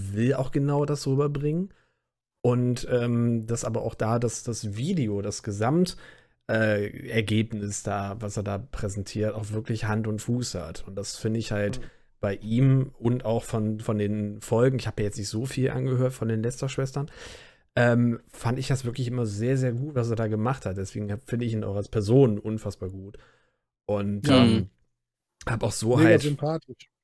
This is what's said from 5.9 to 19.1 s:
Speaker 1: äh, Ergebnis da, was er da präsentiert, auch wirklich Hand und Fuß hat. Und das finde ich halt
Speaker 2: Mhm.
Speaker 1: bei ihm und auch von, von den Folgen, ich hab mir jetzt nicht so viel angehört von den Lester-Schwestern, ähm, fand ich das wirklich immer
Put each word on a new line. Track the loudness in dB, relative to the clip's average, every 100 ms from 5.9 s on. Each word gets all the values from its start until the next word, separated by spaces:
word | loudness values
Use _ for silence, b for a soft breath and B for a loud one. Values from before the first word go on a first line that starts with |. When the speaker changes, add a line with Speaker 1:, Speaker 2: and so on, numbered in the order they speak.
| -2 b b b b -2
Speaker 1:
äh, | 2 4 2 0 -6 -4
Ergebnis | -2 2 2 2 -2 -6 -6
da, | -4 -4 -4 -6
was | -6 -4
er |
da | -4 -4
präsentiert, | -6 -6 -4 -4 -6 -2 -2
auch | -2 -6
wirklich | -6 -4 -4 0
Hand | 0 0
und | -4
Fuß | -2 -2 -2 -6
hat. | -8 -10 -10
Und | -10
das | -10 -4
finde | -2 -2
ich | -2
halt | 0 0 -2
Speaker 2:
Mhm. | B B B _
Speaker 1:
bei | -4 -4
ihm | 0 4 6 6 2 -2
und | 0 0 0
auch | -2
von, | 0 -2 0 -2
von | -2 0
den | 0 0 -4 -6
Folgen, | 0 4 4 2
ich | -4
hab | -2
mir |
jetzt | -4 -4
nicht | -6
so | -4 -4
viel | 0 0
angehört | 0 0 2 0
von | 0 -2
den | 0
Lester-Schwestern, | -2 -4 -4 -2 -4 -4 -8 B B B B B B 2
ähm, | 4 6 4 0 -8
fand | -4 -2 -2
ich | 0
das | -2 -2
wirklich | -4
immer | -4